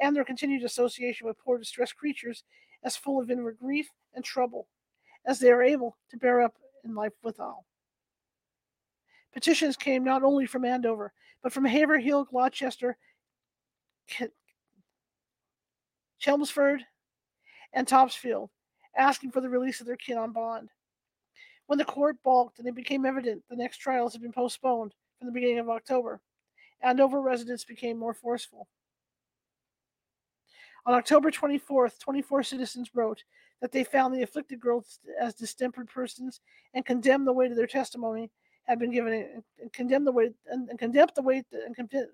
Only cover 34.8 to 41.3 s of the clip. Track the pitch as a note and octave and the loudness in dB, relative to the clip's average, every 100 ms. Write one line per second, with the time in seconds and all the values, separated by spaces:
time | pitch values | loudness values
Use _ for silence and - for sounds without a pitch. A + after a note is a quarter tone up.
34.8 | - - - - A#3+ - A3+ - B3+ B3+ | -4 -20 -12 -6 -6 -6 -12 -6 -6 -6
35.8 | A#3 B3+ B3 - B3+ - _ _ _ B3+ | -12 -8 -8 -8 -14 -14 _ _ _ -6
36.8 | - B3 B3+ C#4 C4+ B3+ B3+ A#3 A#3+ C4+ | -2 0 4 4 4 2 2 2 0 -2
37.8 | B3 A#3+ A3+ A3 A3+ _ _ _ - A#3 | -4 -6 -6 -6 -10 _ _ _ -4 -2
38.8 | A#3+ A#3+ A3+ A3 F3 A#3 - - A#3 - | 0 0 0 -2 -6 -14 -20 -20 -14 -6
39.8 | B3 C4+ C#4+ B3 A3+ - - B3+ A#3+ A#3+ | 0 2 4 4 2 0 -10 -8 -8 -6
40.8 | A#3 C#4+ E4 C#4+ C4 | 2 6 6 4 0